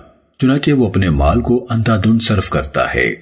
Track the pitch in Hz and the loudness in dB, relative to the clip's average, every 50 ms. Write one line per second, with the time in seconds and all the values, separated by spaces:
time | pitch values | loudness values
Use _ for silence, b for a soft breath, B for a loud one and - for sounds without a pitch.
0 | - - _ _ _ _ _ _ - 127 135 143 143 - 147 135 123 101 - 98 | -8 -18 _ _ _ _ _ _ 0 0 0 2 0 0 2 2 0 0 0 0
1 | 95 90 78 69 67 73 76 - - - 120 123 123 - 117 113 110 - 113 104 | 0 0 0 2 2 2 2 0 0 0 0 -2 -2 -4 -4 -2 0 0 0 0
2 | 92 110 113 113 - - 113 98 92 - - 73 - 73 - 69 62 - - - | 2 2 2 2 2 0 0 0 0 0 -2 -4 -4 -4 -4 -4 -4 -2 -2 -2
3 | 62 - - - | -2 -2 -4 -8